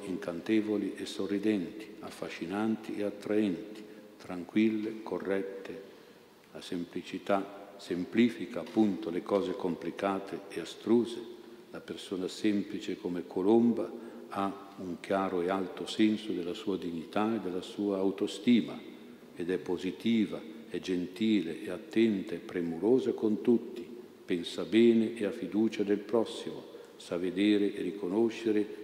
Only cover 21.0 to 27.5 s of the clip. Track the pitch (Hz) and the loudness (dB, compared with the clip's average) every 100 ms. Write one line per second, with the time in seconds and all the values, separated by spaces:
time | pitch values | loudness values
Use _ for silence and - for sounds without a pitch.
21 | 87 - 110 104 82 78 - 87 - 110 | -2 0 2 4 2 -4 -8 -8 -2 4
22 | 113 95 - 85 - 92 85 82 101 127 | 4 4 -2 -8 -4 -2 -2 2 4 4
23 | 117 - 110 107 - 117 - - - - | 2 0 2 2 4 4 2 -10 -12 -14
24 | - - - 87 87 - 85 110 117 113 | -16 -12 -4 -4 -4 -6 2 8 8 8
25 | 110 - 101 - 92 104 110 107 101 101 | 4 0 -4 -4 -2 2 2 2 2 2
26 | - 117 107 - - - - - - - | 2 0 0 -4 -8 -10 -12 -16 -18 -16
27 | - 87 90 87 104 | -6 -2 0 4 6